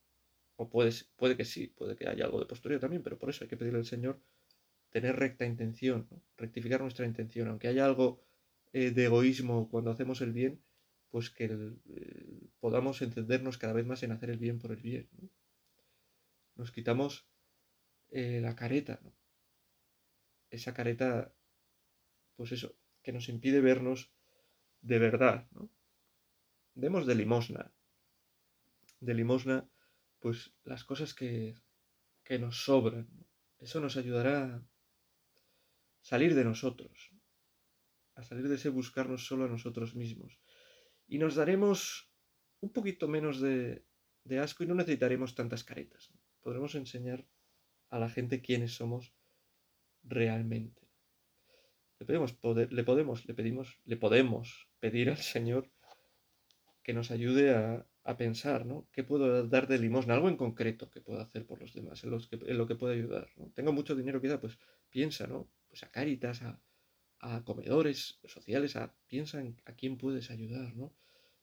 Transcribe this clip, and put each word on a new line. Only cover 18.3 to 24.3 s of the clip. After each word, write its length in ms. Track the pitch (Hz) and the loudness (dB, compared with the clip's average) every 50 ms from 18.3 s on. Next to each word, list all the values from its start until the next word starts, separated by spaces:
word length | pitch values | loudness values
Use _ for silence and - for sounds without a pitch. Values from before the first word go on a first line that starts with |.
| 120 120 | -2 -2
la 160 | 117 117 117 | -2 -2 -4
careta, 420 | 120 120 117 131 147 143 - 107 - | -4 -2 0 0 0 0 -2 -6 -12
¿no? 120 | - - - _ _ _ _ _ _ _ _ _ _ _ _ _ _ _ _ _ _ _ _ _ _ _ _ _ _ _ | -14 -18 -20 _ _ _ _ _ _ _ _ _ _ _ _ _ _ _ _ _ _ _ _ _ _ _ _ _ _ _
Esa 240 | - 117 - 127 123 | -14 -10 -10 -8 -6
careta, 600 | - 123 120 117 120 131 127 123 117 - - - _ _ _ _ _ _ _ _ _ _ _ _ _ _ _ _ _ _ _ _ | -2 0 0 0 2 2 2 2 0 -2 -6 -10 _ _ _ _ _ _ _ _ _ _ _ _ _ _ _ _ _ _ _ _
pues 160 | - 120 117 | -12 -10 -8
eso, 220 | 123 120 120 - - _ _ _ _ _ | -8 -8 -8 -10 -12 _ _ _ _ _
que 100 | - - | -10 -8
nos 160 | 120 123 120 - | -8 -6 -6 -6
impide 320 | 120 113 120 135 135 143 | -6 -2 2 4 6 8
vernos 520 | 131 131 131 127 127 127 131 127 - - _ _ _ _ | 8 8 8 6 4 0 -2 -4 -6 -12 _ _ _ _